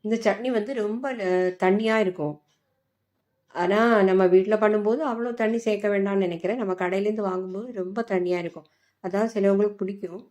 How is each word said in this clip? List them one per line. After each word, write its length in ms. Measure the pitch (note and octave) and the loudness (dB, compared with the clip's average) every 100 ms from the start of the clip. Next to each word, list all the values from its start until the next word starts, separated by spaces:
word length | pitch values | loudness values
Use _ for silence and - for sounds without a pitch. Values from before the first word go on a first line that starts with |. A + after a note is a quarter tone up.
இந்த 120 | G#3+ A3+ | -2 0
சட்னி 340 | A3 G3 B3+ | 0 0 -2
வந்து 240 | A#3 G#3+ | -2 -2
ரொம்ப, 400 | C4 G#3 A3+ C#4 B3 | -4 -4 -4 -6 -4
அஹ், 360 | F#3 F#3 F3+ F3+ | 0 2 0 0
தண்ணியா 400 | F#3 G3+ A3 A3 | 2 2 2 2
இருக்கும். 380 | F#3+ F3+ D3+ D3 _ _ _ _ _ _ _ _ _ _ _ | 0 -2 -6 -6 _ _ _ _ _ _ _ _ _ _ _
ஆனா, 480 | - F3+ G3+ A#3 A3 | -4 0 4 4 6
நம்ம 240 | F#3+ F#3+ F#3 | 6 6 6
வீட்ல 300 | F#3 F#3+ G#3+ | 6 4 2
பண்ணும்போது 440 | G#3+ G#3+ G#3 B3 D4+ | 2 2 0 0 -2
அவ்வளோ 280 | A3+ A#3+ | -4 -6
தண்ணி 240 | A#3+ A3 A#3 | -2 -2 0
சேர்க்க 300 | A3+ G3+ G#3 | -2 -2 0
வேண்டாம்னு 360 | G3+ G3 G3 | 0 0 0
நினைக்கிறேன். 340 | F#3 E3+ F#3 B3 | 0 -2 -4 -2
நம்ம 160 | G3 | -4
கடையிலேருந்து 540 | F#3 F3+ F#3+ G#3 G#3+ G3 | -2 -2 0 -2 -2 -4
வாங்கும்போது 440 | F#3 F#3 F#3+ B3 | -4 -6 -10 -10
ரொம்ப 300 | A3+ F#3 G#3 | -8 -8 -6
தண்ணியா 360 | A3+ F#3 F3+ F3+ | -2 -2 0 -2
இருக்கும். 300 | E3+ E3 _ _ _ _ | -4 -12 _ _ _ _
அதான் 280 | F#3 G3 A3 | -6 -2 -2
சிலவங்களுக்கு 420 | A3 G3 G3 G#3 | 2 2 4 0
பிடிக்கும். 480 | G#3 F#3+ G3+ F3 F3+ - | -2 -8 -6 -12 -14 -20